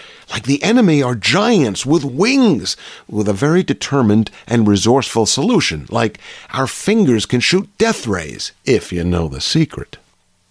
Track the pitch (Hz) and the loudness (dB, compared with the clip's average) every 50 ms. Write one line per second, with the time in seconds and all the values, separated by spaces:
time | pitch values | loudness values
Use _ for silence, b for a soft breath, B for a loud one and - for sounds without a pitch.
0 | B B B B B - - 117 - 127 143 143 - 190 233 254 226 175 156 143 | B B B B B -12 -12 -6 -2 -2 -2 0 0 2 4 4 4 4 4 2
1 | 131 123 127 104 - - 156 190 208 240 240 185 135 107 95 - - 131 160 170 | 2 0 -2 -2 -2 0 0 2 2 2 2 2 2 0 -2 -4 -2 0 0 0
2 | 135 135 120 143 202 247 269 269 254 214 151 98 - - - B B B B B | 0 -2 -2 -2 0 2 2 4 4 4 2 0 -2 -6 -10 B B B B B
3 | B - 107 104 104 104 101 95 139 151 165 185 180 - - - - - 139 139 | B -6 -4 -2 -2 -2 0 0 0 2 2 2 0 0 -4 -4 -4 -2 0 2
4 | 123 104 104 110 110 - B B B - 117 120 110 104 101 95 92 110 127 135 | 2 4 4 2 2 0 B B B -2 0 2 4 4 2 4 4 2 2 2
5 | 120 - - 113 110 - - 131 151 226 247 175 - - 85 76 65 - - 117 | 0 0 -2 -2 0 0 0 0 0 2 2 2 0 -2 -4 -8 -8 -6 -4 -2
6 | 113 107 - B B B B B B B - 131 135 - - - - 190 214 226 | -2 -2 -4 B B B B B B B -4 -4 -4 -4 -6 -4 -2 0 2 2
7 | 202 135 117 107 - - 135 123 - - 170 190 - - _ - 220 226 214 - | 4 4 2 2 0 -2 -2 0 0 0 0 0 -2 -4 _ -2 0 0 0 -2
8 | - 117 95 87 80 73 55 - - - - _ _ 139 127 90 - - 90 85 | -4 -6 -6 -6 -6 -8 -12 -12 -12 -14 -14 _ _ 0 0 0 0 -4 -6 -4
9 | 85 90 87 85 82 76 65 69 - - - 160 156 - - - - - - - | -2 0 0 0 -2 -4 -4 -6 -4 -2 0 0 0 0 -4 -8 -14 -14 -16 -20
10 | _ _ _ _ _ _ _ _ _ _ | _ _ _ _ _ _ _ _ _ _